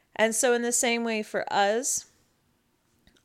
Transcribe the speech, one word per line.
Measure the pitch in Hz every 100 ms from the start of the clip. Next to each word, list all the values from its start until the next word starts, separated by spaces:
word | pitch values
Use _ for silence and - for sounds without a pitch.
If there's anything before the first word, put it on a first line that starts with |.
| _ -
And | 220 220
so | 254
in | 240
the | 240
same | 240 247 233
way | 233 220
for | 214 196 -
us, | 196 202 220 277 - - _ _ _ _ _ _ _ _ _ _ _